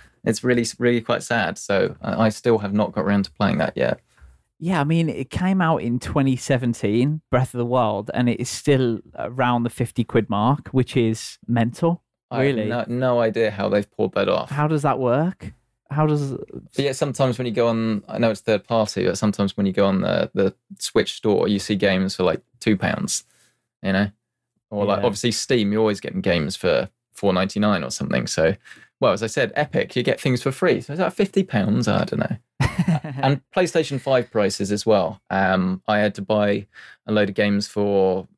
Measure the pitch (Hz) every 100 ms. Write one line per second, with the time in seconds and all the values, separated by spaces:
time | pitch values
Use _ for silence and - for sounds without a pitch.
0 | - _ - 110 - 120 117 - 120 120
1 | 113 117 - 117 87 95 - 98 92 -
2 | - - 110 - 123 113 101 104 85 -
3 | 87 101 95 - 101 90 80 - 62 -
4 | _ _ - _ _ - 165 180 143 165
5 | 165 - 131 - 185 190 165 160 110 123
6 | - 147 135 127 - 131 123 113 104 110
7 | 135 156 - 123 131 123 120 127 110 104
8 | 107 - 123 113 123 - - 135 123 110
9 | - - - 127 123 123 117 - 120 -
10 | 113 117 104 101 113 147 - 131 123 135
11 | 113 110 - - - 117 117 - 170 170
12 | _ _ - 120 135 123 107 120 113 120
13 | 131 120 113 110 107 101 101 104 101 -
14 | 104 98 98 90 - 139 151 156 143 127
15 | 127 127 170 - - - _ _ - 143
16 | 156 147 139 131 - - - - 139 131
17 | 143 127 131 120 127 110 117 113 113 107
18 | - 104 117 107 - 107 - 113 107 -
19 | 92 98 107 101 98 - 98 95 98 95
20 | 92 90 - - 98 - - - - 113
21 | - - 113 95 85 101 - 101 98 95
22 | 95 - 90 - _ - - 104 98 -
23 | - - - _ _ _ _ _ 95 95
24 | 101 - _ _ _ _ - 104 101 98
25 | 120 98 120 107 - 127 101 107 110 101
26 | - 95 95 85 73 - 90 71 98 _
27 | _ - 101 92 95 - 107 95 65 -
28 | - 60 62 - 80 104 - - - -
29 | 123 95 110 151 117 - 147 - 92 127
30 | 127 - 139 123 139 131 180 - - 151
31 | 180 - 196 - 190 208 214 202 117 98
32 | - - - - _ - - - 175 160
33 | 156 131 135 143 - - 185 170 156 135
34 | 139 131 117 110 98 - 98 104 - 104
35 | 82 - - 95 95 95 92 92 - 107
36 | 104 101 98 107 104 104 101 - - -
37 | - 107 101 95 104 101 104 - 101 98
38 | 95 95 92